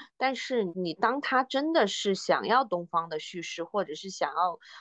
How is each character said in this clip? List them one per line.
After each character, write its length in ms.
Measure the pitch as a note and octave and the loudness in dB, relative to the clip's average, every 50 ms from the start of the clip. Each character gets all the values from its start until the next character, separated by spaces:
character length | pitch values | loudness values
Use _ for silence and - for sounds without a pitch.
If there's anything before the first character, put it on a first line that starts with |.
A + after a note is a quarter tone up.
| - - _ - | -14 -16 _ -2
但 180 | B3+ C4+ C4 | -2 0 0
是 300 | B3 - - C4 A#3+ G#3 | -2 -4 -2 0 0 0
你 280 | F3+ E3 F#3 F3+ E3+ D#3 | 0 0 -2 -2 -4 -2
当 280 | - - A3+ B3+ C#4+ | 2 2 2 2 2
他 200 | C#4 - C4+ B3+ B3+ | -2 2 2 2 2
真 280 | B3+ - C4+ C#4+ D#4 | 2 0 0 0 2
的 160 | E4 E4 A#3 G3 | 4 4 4 4
是 260 | - - - G#3 F#3+ | 2 -2 0 0 0
想 320 | F#3+ - - F3 C3+ G#2 | 0 2 2 2 2 4
要 200 | A2 A3 B3 C4+ | 4 4 4 4
东 200 | G#3+ - F3 F3 F3 | 2 0 -4 -4 -2
方 200 | - E3+ E3 E3 | -2 -2 -2 -2
的 100 | D#3+ D#3 | -4 -6
叙 220 | - - - F3 | -6 -8 -10 -10
事， 220 | E3 - - - E3+ | -8 -8 -6 -8 -6
或 220 | E3+ - G#3 F#3 | -4 0 -2 -2
者 100 | C#3 D3+ | -2 -4
是 140 | D3+ - G3 | -10 -10 -10
想 200 | F#3+ - E3+ D3 | -6 -4 -4 -2
要 280 | - D#3+ E3+ - E3 - - - - - | 0 0 0 0 0 -4 -12 -20 -20 -20